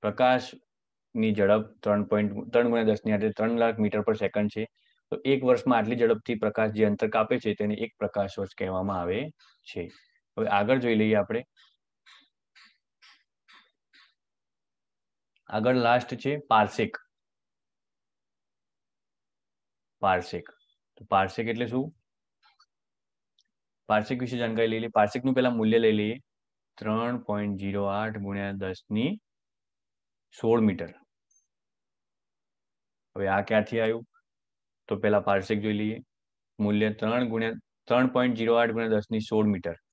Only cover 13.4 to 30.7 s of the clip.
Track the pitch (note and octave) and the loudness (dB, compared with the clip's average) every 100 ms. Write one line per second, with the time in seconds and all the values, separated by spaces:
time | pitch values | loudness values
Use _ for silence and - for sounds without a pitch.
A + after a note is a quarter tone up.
13.4 | _ - _ _ _ _ _ _ _ _ | _ -20 _ _ _ _ _ _ _ _
14.4 | _ _ _ _ _ _ _ _ _ _ | _ _ _ _ _ _ _ _ _ _
15.4 | _ G#2+ A2 B2+ A#2 B2 B2 A#2+ C3+ D3 | _ -2 2 2 4 2 2 -6 -4 -6
16.4 | D3 A2+ G#2 - G#2+ - _ _ _ _ | 2 4 4 0 -4 -4 _ _ _ _
17.4 | _ _ _ _ _ _ _ _ _ _ | _ _ _ _ _ _ _ _ _ _
18.4 | _ _ _ _ _ _ _ _ _ _ | _ _ _ _ _ _ _ _ _ _
19.4 | _ _ _ _ _ _ G2 F#2 F2 F2+ | _ _ _ _ _ _ 0 0 0 -10
20.4 | - _ _ _ _ _ G2+ G2 F#2+ - | -12 _ _ _ _ _ -2 0 0 -2
21.4 | A2+ A2+ A#2+ B2 D3 - _ _ _ _ | -4 -4 -2 -2 -4 -8 _ _ _ _
22.4 | _ _ _ _ _ _ _ _ _ _ | _ _ _ _ _ _ _ _ _ _
23.4 | _ _ _ _ - G#2+ G#2+ B2+ B2+ A#2+ | _ _ _ _ -2 0 0 -4 -4 -4
24.4 | A#2 A2+ A2+ A2 A2+ A2 G#2 B2+ B2+ C3 | -4 0 0 0 -2 2 2 2 -2 2
25.4 | B2+ A#2 A2 A2+ A2+ G#2+ G#2 B2 _ _ | 2 2 2 4 4 2 -2 -6 _ _
26.4 | _ _ _ - G#2+ A2 A#2 B2 - G#2 | _ _ _ -12 -4 -2 -2 -6 -4 -4
27.4 | G#2 G2 G2 G2 G2+ G2 A2 A2 G2+ G2 | -4 -4 -4 -4 -2 -2 -4 -6 -8 -6
28.4 | G2 G2 F#2+ F#2 _ G#2+ C3 G#3+ _ _ | -6 -6 -8 -8 _ -2 -2 -4 _ _
29.4 | _ _ _ _ _ _ _ _ _ - | _ _ _ _ _ _ _ _ _ -6
30.4 | A#2 A#2 G#2+ | 2 4 4